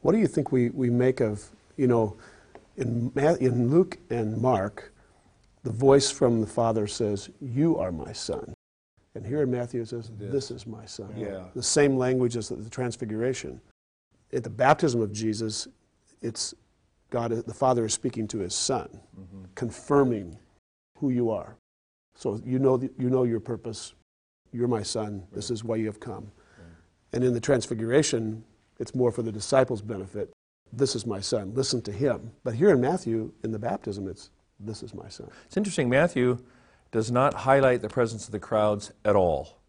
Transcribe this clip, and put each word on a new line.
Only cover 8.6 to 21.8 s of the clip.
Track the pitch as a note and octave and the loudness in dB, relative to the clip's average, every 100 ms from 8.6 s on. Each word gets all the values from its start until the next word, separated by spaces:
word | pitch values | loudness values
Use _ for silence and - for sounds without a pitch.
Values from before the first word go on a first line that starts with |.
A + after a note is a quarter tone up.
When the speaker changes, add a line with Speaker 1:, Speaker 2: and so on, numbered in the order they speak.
| _ _ _ _ _ - | _ _ _ _ _ -12
Speaker 1:
And | A2+ | -4
here | C#3+ | 0
in | C3+ | 0
Matthew | B2 B2 B2 | 0 -2 -6
it | A2+ | -6
says, | A#2+ A2+ G#2+ | -8 -10 -12
Speaker 2:
This. | G2+ | -4
Speaker 1:
"This | C#3 C3 | -4 -4
is | A#2 A#2 | -12 -12
my | A2 A2 | -14 -14
son." | - G2+ G#2+ | -14 -12 -10
Speaker 2:
Yeah. | G#2 F#2+ F2+ B2+ | -8 -10 -10 -6
Speaker 1:
The | |
same | A#2+ D3+ C#3+ C3 | 0 4 6 4
language | B2+ B2+ A#2+ A#2 | 2 2 2 -2
as | G#2 | -6
the, | - | -8
the | G#2+ | -10
Transfiguration. | - C3 - A2+ G#2+ A#2+ B2 C#2+ B1+ _ _ _ _ _ _ _ | -6 -6 -6 -6 -4 -4 -4 -8 -14 _ _ _ _ _ _ _
At | C3 | -6
the | B2 | -6
baptism | G#2+ B2+ D3+ D#3+ A#2+ | 2 4 6 4 2
of | G#2+ | -2
Jesus, | G#2 A2 G#2+ A2+ G#2 - _ _ _ _ _ | -2 -4 -2 -4 -6 -10 _ _ _ _ _
it's | - - - - _ _ _ _ _ | -10 -6 -8 -10 _ _ _ _ _
God, | B2 A#2 | -4 -2
the | A2+ A#2 | -4 -6
Father | A#2 C3 B2 A2 | 0 2 4 2
is | |
speaking | - C3 A#2+ G#2+ | -2 -4 -4 -4
to | A2+ | -4
his | F#2 - | -4 -4
son, | - C3 D#2 - _ - | -2 -2 -4 -16 _ -20
Speaker 2:
Mm-hmm. | F#2+ G2 F#2 - | -18 -18 -18 -8
Speaker 1:
confirming | A#2 - - C#3+ C3 A2 F2+ D#2 _ _ _ _ _ _ | -8 -8 2 4 4 2 -6 -14 _ _ _ _ _ _
who | C#3 | -2
you | B2 A#2 | 0 0
are. | G#2+ - - _ _ | -2 -6 -18 _ _